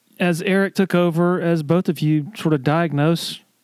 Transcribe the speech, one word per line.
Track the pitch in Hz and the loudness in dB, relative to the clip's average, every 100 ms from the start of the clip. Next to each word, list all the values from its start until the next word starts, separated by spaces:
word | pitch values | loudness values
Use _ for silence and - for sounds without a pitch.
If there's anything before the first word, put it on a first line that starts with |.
| _ - | _ -4
as | 180 160 | -2 0
Eric | 190 190 196 - | 0 0 0 0
took | 190 175 | 0 2
over, | 175 160 175 180 | 2 2 0 0
as | 170 165 | 0 0
both | 143 170 185 | 0 0 0
of | 143 | -2
you | 151 156 147 | 0 0 -2
sort | - 170 | -4 -2
of | 143 | 0
diagnose | 143 160 170 143 156 165 - - _ _ | 0 0 0 0 0 0 -4 -12 _ _